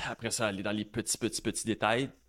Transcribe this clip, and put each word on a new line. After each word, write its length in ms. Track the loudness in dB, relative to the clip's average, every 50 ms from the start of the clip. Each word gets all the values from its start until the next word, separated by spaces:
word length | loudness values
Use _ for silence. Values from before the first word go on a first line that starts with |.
| -2 -4
après 220 | -6 -4 -2 -2
ça, 160 | 0 2 2
aller 160 | 2 0 0 -2
dans 80 | 0
les 140 | 0 0 -2
petits, 320 | -2 -2 -4 -2 0 -2
petits, 240 | 0 0 0 0 0
petits 240 | -2 -2 -2 -2 0
détails. 440 | 0 0 2 4 4 4 2 0 -2 -6 _ _